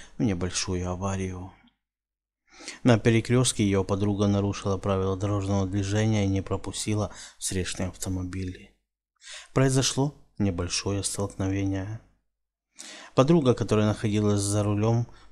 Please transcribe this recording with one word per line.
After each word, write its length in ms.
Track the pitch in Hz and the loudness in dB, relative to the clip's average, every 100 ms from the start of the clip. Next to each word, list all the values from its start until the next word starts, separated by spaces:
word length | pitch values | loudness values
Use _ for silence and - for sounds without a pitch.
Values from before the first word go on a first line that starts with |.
| - - | -16 -4
в 40 | |
небольшую 640 | 120 90 90 - - 90 90 | -2 -2 -4 -4 -4 -4 -4
аварию. 640 | 90 98 95 92 90 92 - _ _ _ _ _ _ _ _ _ - - - | -4 -4 -4 -6 -8 -14 -18 _ _ _ _ _ _ _ _ _ -20 -18 -2
На 160 | 123 113 | 4 4
перекрёстке 680 | 120 113 - 123 123 - | 6 2 2 2 2 2
её 200 | 101 98 | 2 2
подруга 420 | 95 98 104 101 101 | 0 0 0 2 2
нарушила 500 | 101 101 98 101 95 | 2 2 -2 -2 -2
правила 400 | 101 98 95 95 | 0 0 0 -2
дорожного 500 | 101 101 95 101 92 | -2 -2 0 0 0
движения 580 | 101 98 107 110 107 | -2 0 2 2 2
и 40 | 98 | 2
не 140 | 95 | 0
пропустила 720 | 92 98 - - - 104 104 - - - | -2 -6 -6 -6 -4 -2 -2 -8 -18 -10
встречный 500 | - 95 87 - 92 | -6 -4 -4 -4 -6
автомобиль. 840 | - 98 92 90 95 92 - - _ _ _ _ _ - - - | -6 -6 -4 -6 -6 -8 -10 -18 _ _ _ _ _ -20 -18 -4
Произошло 640 | 127 135 131 127 - 143 - - - | 2 4 4 2 2 0 -2 -16 -2
небольшое 680 | 101 87 87 - 98 101 | -2 0 -4 -4 -2 -2
столкновение. 960 | 92 - 101 - 95 98 98 95 95 110 _ _ _ _ _ _ _ - - - - | -4 -4 -6 -4 -2 0 -2 -2 -6 -10 _ _ _ _ _ _ _ -20 -18 -18 -6
Подруга, 400 | - 135 170 127 | 2 6 6 4
которая 320 | 110 104 107 107 | 2 2 2 2
находилась 540 | 104 110 107 104 101 | 0 0 2 2 2
за 220 | 101 104 | 2 0
рулём, 440 | 104 104 110 117 117 - - | 2 2 2 2 0 -8 -20